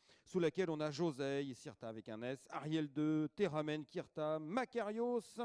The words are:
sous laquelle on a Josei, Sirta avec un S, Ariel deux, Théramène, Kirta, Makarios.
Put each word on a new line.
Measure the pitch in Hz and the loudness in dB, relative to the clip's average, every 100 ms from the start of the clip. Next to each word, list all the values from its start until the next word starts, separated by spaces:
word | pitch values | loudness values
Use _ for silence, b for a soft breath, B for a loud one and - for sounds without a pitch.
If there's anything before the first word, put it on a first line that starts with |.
| b b - | b b -2
sous | 185 | 2
laquelle | 165 - 180 | 4 4 0
on | 151 | 2
a | 151 | 0
Josei, | 143 170 127 139 139 143 | 2 0 2 0 0 -2
Sirta | 120 151 107 113 | -6 -12 -10 -8
avec | 113 113 | -8 -8
un | 110 | -4
S, | 120 135 - | -4 -4 -6
Ariel | 156 147 160 147 | -6 0 2 2
deux, | 139 151 156 151 | 2 2 4 2
Théramène, | - 196 151 151 151 143 | 2 0 2 0 -2 -4
Kirta, | 180 - - 151 156 | -8 -8 -4 -2 0
Makarios. | 156 233 240 233 208 220 240 240 - - | 0 -2 -2 -2 -2 0 0 0 -2 -6